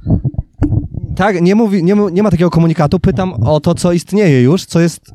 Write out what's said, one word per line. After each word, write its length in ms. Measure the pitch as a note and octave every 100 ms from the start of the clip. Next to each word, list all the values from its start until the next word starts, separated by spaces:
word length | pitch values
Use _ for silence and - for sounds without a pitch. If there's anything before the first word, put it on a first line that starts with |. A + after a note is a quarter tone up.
| - - - - - - - - - - - -
tak, 260 | G3+ F3+
nie 140 | F3 G#3
mówi, 280 | A3 G3
nie 120 | E3 G#3
mu-, 140 | G3+
nie 140 | F3
ma 80 | G#3+
takiego 180 | E3+ F3+
komunikatu. 500 | E3 E3 D#3 D3 F#3
Pytam 340 | - B2+ F#3
o 260 | - A#2 D3+
to, 160 | F3 E3+
co 160 | F3
istnieje 480 | F3 - G3+ F#3+ C3
już, 240 | B2 F#3 -
co 140 | E3
jest 320 | E3+ - -